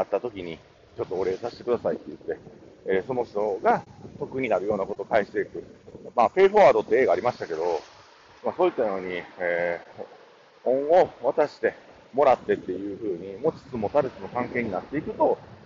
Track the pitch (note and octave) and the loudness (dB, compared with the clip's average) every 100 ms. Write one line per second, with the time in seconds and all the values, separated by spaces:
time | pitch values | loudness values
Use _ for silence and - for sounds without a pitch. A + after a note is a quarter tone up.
0 | F#2+ G2 B2 G2+ F2 D#2 - - - - | -2 -2 -4 -8 -12 -12 -16 -20 -20 -10
1 | A2+ F#2 F#2 F#2 A#2 - - A#2 F#2+ D#2+ | -6 -2 -2 -4 -8 -8 -4 -2 -2 -4
2 | - D#2 - D#2+ - - - - - F#2+ | -8 -14 -10 -10 -10 -20 -20 -16 -2 -2
3 | F#2 B2+ A2+ G2+ G#2+ F#2+ G#3+ G#3 - - | -2 -4 -4 -4 -4 0 0 0 -2 -18
4 | - - D3+ - B2+ F#2 G2 G#2 F#2+ G2+ | -18 -12 -8 -6 -2 0 0 -2 -2 -6
5 | G2 A2+ G2 G#2 F#2 E2+ - - - - | 0 0 0 -4 -4 -8 -16 -20 -20 -18
6 | - - A2+ - G3 G#3 E3+ A2+ - A2+ | -8 2 2 6 6 8 8 8 4 2
7 | A#2 F2 F2 - G#2 D#2+ F2 D#2+ - - | 4 2 0 -4 -8 -4 -2 -2 -6 -20
8 | - - - - A#2+ G#2 F3+ D#3+ A2 F#2+ | -20 -20 -20 -8 -8 0 0 2 -2 -2
9 | F#2 F2 F2 - F2 F2 F2 F2 - - | -6 -8 -10 -6 -2 0 -2 -4 -10 -16
10 | - - - - - _ - C3 C#3+ F3+ | -18 -18 -20 -20 -20 _ -2 0 4 4
11 | D#3 - A#2+ - D3 - A2 - - - | 4 0 -2 0 0 0 -4 -4 -20 -20
12 | - A#2+ C#3+ B2 - G2 - F#2 G2+ F#2+ | -8 2 4 4 2 -2 -2 -6 -6 -8
13 | G#2+ E2+ F#2+ G2 D3 - - B2+ G2+ C#3+ | -6 -6 -8 -4 -4 -4 -12 -6 0 0
14 | C3+ - F#2+ A#2+ B2 A#2+ A#2 F2+ - C#3 | -2 -6 -8 -6 -4 -4 -4 -6 -6 -8
15 | - - C#4+ A3 - - | -6 0 0 0 -6 -20